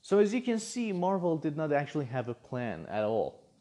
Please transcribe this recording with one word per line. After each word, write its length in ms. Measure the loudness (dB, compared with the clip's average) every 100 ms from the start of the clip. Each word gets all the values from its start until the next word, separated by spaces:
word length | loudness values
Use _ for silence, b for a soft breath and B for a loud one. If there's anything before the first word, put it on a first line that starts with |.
So 160 | 4 4
as 140 | 4
you 80 | 2
can 180 | 0 -2
see, 340 | -2 -4 -2
Marvel 440 | 0 0 2 0 0
did 200 | -2 -2
not 160 | 0
actually 340 | 0 0 -4 -2
have 220 | -4 -4
a 60 |
plan 520 | -8 -8 -6 -4 -6 -4
at 160 | 0
all. 380 | 2 2 0 -6 -20 _